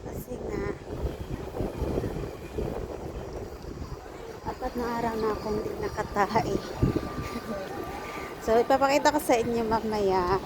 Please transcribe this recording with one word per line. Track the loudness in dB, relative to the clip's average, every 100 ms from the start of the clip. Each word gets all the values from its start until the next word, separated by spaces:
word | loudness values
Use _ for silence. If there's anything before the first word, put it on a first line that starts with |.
Kasi | -8 -8 -6 -6
nga, | -4 -2 -2 -4 -8 -4 -4 -4 -6 -6 -6 -4 -4 -2 0 0 -2 -4 -6 -8 -6 -4 -4 -4 -6 -8 -8 -8 -8 -8 -10 -10 -10 -8 -10 -10 -12 -12 -12 -8
apat | -8 -4 -4
na | -2 -2 0
araw | 0 2
na | 0
akong | 0 -2 -2
di | -2 -4
nakatahi. | -4 -4 -2 2 4 4 4 0
<laughs> | -2 2 2 2 -2 -6 -4 -6 -6 -6 -4 -6 -6 -8 -8 -8 -8 -4
So, | 4 6
ipapakita | 6 6 6 6 6
ko | 4
sa | 4 4
inyo | 4 2
mamaya. | 2 2 2 2 4 6 4 2